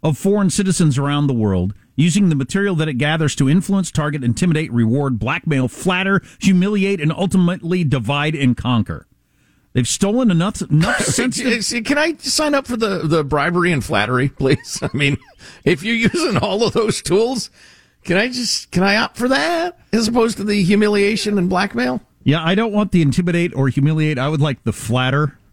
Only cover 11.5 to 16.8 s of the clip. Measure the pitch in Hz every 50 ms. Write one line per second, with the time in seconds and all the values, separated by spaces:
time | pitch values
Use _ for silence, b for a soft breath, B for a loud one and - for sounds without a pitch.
11.5 | 226 233 214 - - 240 220 - 285 294 302 339 311 - - 277 - - 311 302
12.5 | 294 277 277 - 240 226 226 208 196 170 - 156 156 165 151 135 151 147 139 165
13.5 | 175 180 175 180 170 143 107 - 139 101 104 107 127 123 131 143 - - 135 131
14.5 | 139 - - - - - - 139 - - 147 139 147 - - - _ B B B
15.5 | B B B - 185 135 165 220 233 226 226 208 - 359 320 320 208 - - 208
16.5 | 185 208 233 202 - 247